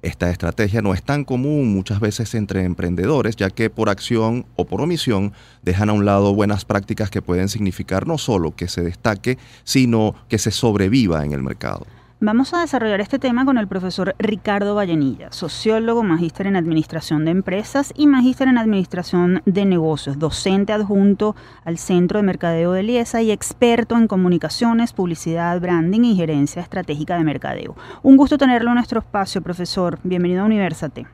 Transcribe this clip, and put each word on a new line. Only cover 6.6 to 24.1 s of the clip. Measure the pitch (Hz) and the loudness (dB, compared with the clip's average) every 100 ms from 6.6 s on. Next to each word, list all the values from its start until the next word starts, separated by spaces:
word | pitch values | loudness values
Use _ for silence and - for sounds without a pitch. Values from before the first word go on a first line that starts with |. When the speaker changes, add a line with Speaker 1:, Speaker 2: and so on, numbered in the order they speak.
Speaker 1:
prácticas | - 104 98 104 104 | -2 -4 -4 -6 -4
que | - | -4
pueden | 92 90 98 | -2 -2 -2
significar | 104 101 92 - 95 151 | -2 -4 -4 -4 -4 -2
no | 160 | -4
solo | - 104 80 - | 0 0 0 -4
que | 87 | -8
se | - | -4
destaque, | 85 85 - 104 - 127 - - | -4 -2 -4 -2 -4 -6 -8 -20
sino | - 139 127 113 107 - - | -2 2 4 4 2 -2 -4
que | 110 | -2
se | - | -2
sobreviva | - 120 101 98 131 104 80 | 0 0 2 2 4 2 0
en | 73 | -2
el | 71 | -4
mercado. | 65 - - 50 - - _ _ | -6 -6 -8 -10 -12 -20 _ _
Speaker 2:
Vamos | 214 226 269 | 0 0 0
a | 349 | -2
desarrollar | 330 262 220 196 | -2 -2 -2 -2
este | 202 269 | -2 -2
tema | 269 240 | 0 0
con | 262 254 | 2 0
el | 202 | -2
profesor | 190 185 175 185 - | -4 -6 -4 -4 -2
Ricardo | 185 190 - 202 202 208 | -4 -2 -2 -2 0 -2
Vallenilla, | 196 160 139 107 - | 0 0 0 -2 -12
sociólogo, | - 165 - 214 220 226 233 | -10 -10 -4 0 0 0 0
magíster | 220 165 175 - 196 | 2 0 0 -4 -2
en | |
Administración | 196 165 160 151 165 - 151 | 0 0 0 -2 -6 -2 -2
de | 156 | 0
Empresas | 180 196 185 208 277 285 - | 0 -2 -4 -4 -4 -4 2
y | 294 | 4
magíster | 269 247 247 262 | 6 4 2 2
en | 247 | 2
Administración | 226 202 180 180 170 180 175 185 | 2 0 -2 -6 -2 2 2 2
de | - 185 | 2 2
Negocios, | 196 180 160 147 - 139 | 2 2 2 -2 -4 -4
docente | 156 - 196 190 202 | -4 -2 0 2 2
adjunto | 214 208 202 202 196 214 214 - - | 0 2 4 4 4 0 -4 -14 -14
al | - 170 | -8 -8
Centro | - 180 180 214 | 0 2 4 2
de | |
Mercadeo | 202 175 170 165 170 | 0 0 -2 0 0
del | 185 208 | 0 0
iesa | 240 233 233 | -2 -2 0
y | 226 | 0
experto | 202 - - 240 233 226 233 | 0 -4 0 2 4 2 2
en | |
comunicaciones, | 226 | 2